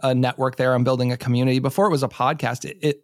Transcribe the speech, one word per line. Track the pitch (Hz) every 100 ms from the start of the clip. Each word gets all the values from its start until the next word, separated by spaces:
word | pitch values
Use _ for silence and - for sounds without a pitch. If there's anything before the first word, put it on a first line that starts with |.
a | 135
network | 127 127 131 131 127
there. | 127 127
I'm |
building | 123 127 123
a | 123
community. | 123 123 127 131
Before | 135 190 202
it |
was | 143
a | 131
podcast, | - 127 156 120 127 -
it, | -
it | 151 -